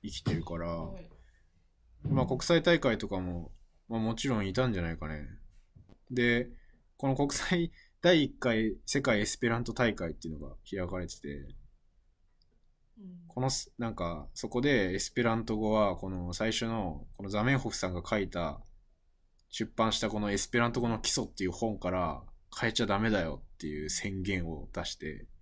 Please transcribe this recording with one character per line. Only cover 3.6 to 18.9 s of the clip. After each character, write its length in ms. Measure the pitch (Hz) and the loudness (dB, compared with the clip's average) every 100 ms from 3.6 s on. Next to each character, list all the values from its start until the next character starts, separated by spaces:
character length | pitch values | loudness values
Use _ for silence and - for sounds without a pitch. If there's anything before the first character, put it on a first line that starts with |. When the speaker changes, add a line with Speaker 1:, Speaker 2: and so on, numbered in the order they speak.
| - _ _ | -20 _ _
Speaker 1:
ま 100 | 113 | -2
あ 20 | |
も 160 | 110 113 | 0 0
ち 100 | 139 | 0
ろ 140 | 113 | 0
ん 80 | 98 | 0
い 40 | |
た 140 | 92 127 | 2 2
ん 60 | |
じ 80 | 98 | 2
ゃ 20 | |
な 80 | 85 | -2
い 80 | 80 | -2
か 80 | 78 | -6
ね。 220 | 76 71 - - - _ - - - _ | -8 -8 -12 -18 -20 _ -20 -20 -20 _
で、 400 | 127 120 120 123 - - - _ _ | 0 2 2 0 -10 -20 -20 _ _
こ 100 | 139 | 0
の 80 | |
国 180 | 135 143 | 2 2
際、 400 | - - 180 170 - - _ | 2 2 2 0 -4 -20 _
第 200 | 175 175 | 6 6
一 140 | 139 - | 4 0
回 380 | 127 110 110 - | 0 2 2 -2
世 160 | - 143 | -2 0
界 200 | 135 107 | 4 4
エ 60 | 110 | 2
ス 120 | - | 2
ペ 100 | 120 | 2
ラ 100 | 117 | 2
ン 60 | |
ト 80 | 117 | -2
大 220 | 110 120 | 2 2
会 160 | 101 85 | 2 -4
っ 40 | |
て 140 | 73 82 | -6 -8
い 40 | |
う 60 | 76 | -8
の 100 | 71 | -10
が 80 | 71 - | -14 -10
開 180 | 98 90 | -4 -4
か 120 | 92 | -4
れ 80 | 87 | -6
て 140 | - | -8
て、 80 | - 71 69 - - _ _ _ _ _ _ _ _ _ _ _ _ - | -10 -10 -10 -14 -18 _ _ _ _ _ _ _ _ _ _ _ _ -20
Speaker 2:
う 40 | |
ん。 220 | 190 180 170 | -18 -18 -10
Speaker 1:
こ 120 | 123 | -2
の 100 | 131 | 0
す-、 220 | - - - | 0 -2 -6
な 120 | 117 | -6
ん 40 | |
か、 340 | 110 87 80 71 | -2 -4 -4 -8
そ 140 | - 117 | -8 -4
こ 120 | 123 | 0
で 340 | 139 131 95 | 4 4 4
エ 40 | 95 | 0
ス 120 | - | -2
ペ 100 | - | 2
ラ 120 | 117 | 2
ン 100 | 113 | 2
ト 120 | 113 107 | 0 0
語 140 | 110 | 2
は、 260 | 107 104 87 | 4 4 2
こ 140 | 95 | -4
の 220 | 92 87 | -4 -4
最 200 | 87 110 | 0 0
初 120 | 110 117 | 0 0
の、 400 | 113 92 73 - - | -2 -2 -6 -12 -12
こ 60 | |
の 60 | 101 | -4
ザ 160 | 104 | 0
メ 80 | 117 | 4
ン 60 | 135 | 2
ホ 120 | 123 | 2
フ 60 | - | -2
さ 120 | 92 | -2
ん 60 | |
が 80 | 90 | -4
書 140 | 85 107 | -2 0
い 100 | 95 | 0
た、 320 | 87 82 71 - - _ | -2 -4 -6 -12 -20 _